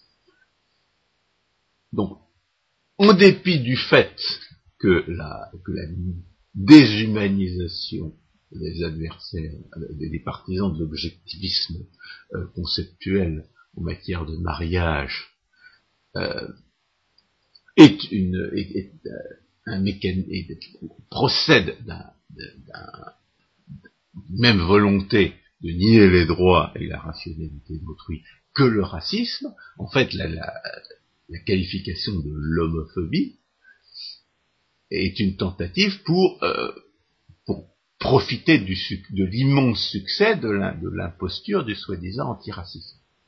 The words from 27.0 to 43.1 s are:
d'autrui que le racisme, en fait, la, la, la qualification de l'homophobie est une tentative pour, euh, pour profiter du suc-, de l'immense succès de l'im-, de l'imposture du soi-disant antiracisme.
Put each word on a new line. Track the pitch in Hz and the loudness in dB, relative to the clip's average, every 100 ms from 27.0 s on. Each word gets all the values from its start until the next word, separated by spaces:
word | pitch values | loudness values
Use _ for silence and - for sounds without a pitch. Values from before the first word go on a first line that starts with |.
| 80 - 87 78 78 71 - 80 | -12 -14 -14 -12 -12 -14 -14 -14
d'autrui | 78 76 - 80 - _ _ | -12 -16 -12 -12 -14 _ _
que | - | 0
le | 127 107 | 2 2
racisme, | 90 80 - 208 233 - 285 - - - | -2 -6 -6 -4 -4 -8 -12 -14 -20 -16
en | - | -4
fait, | 135 117 | -2 0
la, | - 82 | -4 -8
la, | 80 - - - - - - _ _ _ | -8 -10 -12 -16 -16 -20 -20 _ _ _
la | 87 | -12
qualification | - 95 87 92 104 82 - 92 | -2 -2 -2 -6 -8 -8 -6 -6
de | 73 | -6
l'homophobie | 76 73 82 82 82 78 92 82 156 285 - _ _ _ _ _ - - - _ _ _ _ _ _ _ | -8 -2 -2 0 -4 -6 -8 -4 -4 -4 -8 _ _ _ _ _ -20 -20 -20 _ _ _ _ _ _ _
est | 82 98 104 | -4 -4 -2
une | 98 - | -4 -2
tentative | 95 - 87 185 202 190 | -6 -6 -6 -2 -2 -2
pour, | - 175 185 - | -2 2 2 0
euh, | 85 - 60 - _ _ _ _ _ _ | -4 -4 -6 -10 _ _ _ _ _ _
pour | - - - _ _ _ | -10 -10 -10 _ _ _
profiter | - 135 - 117 - 147 | 0 2 2 -2 2 2
du | 92 | 2
suc-, | 95 - 92 - | -6 -8 -12 -8
de | 95 | -4
l'immense | 92 113 135 139 131 98 - | -2 0 2 2 2 0 -6
succès | - - - 214 185 | -8 -8 0 0 2
de | 113 | -2
l'im-, | 101 98 80 | -2 -4 -6
de | 90 | -8
l'imposture | 90 92 - 92 - - 196 | -8 -8 -8 -10 -8 -4 -4
du | 120 | -4
soi-disant | 98 - 90 90 113 131 | -8 -10 -10 -8 -8 -8
antiracisme. | 104 - 98 87 - - _ _ | -8 -12 -14 -14 -18 -20 _ _